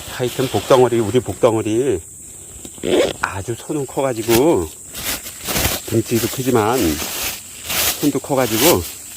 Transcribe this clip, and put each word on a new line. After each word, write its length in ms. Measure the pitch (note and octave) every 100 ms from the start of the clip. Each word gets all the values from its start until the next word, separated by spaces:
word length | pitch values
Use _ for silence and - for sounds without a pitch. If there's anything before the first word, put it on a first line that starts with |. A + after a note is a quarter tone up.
| -
하여튼 360 | - B2 - C3+
복덩어리, 520 | G#2 - C3 B2 A#2
우리 200 | G#2 B2
복덩어리 840 | - F#2 B2 A2 G#2+ A2 C#3 F2+ - - - - - - - - - - C#5 -
아주 340 | - F#2+ G2 A2+
손은 300 | - D#3 C3
커가지고, 840 | - C3+ A2+ A2 A#2 D3+ B2 D#2+ - - - - - - - - - - - -
등치도 400 | A2 - A#2 A2+ -
크지만 440 | B2+ A#2+ G#2 B2+ F2 D2+ - - - - - - - - - -
손도 200 | D3 C3+
커가지고, 640 | - C3+ B2 A2 C#3+ A2 E2 - -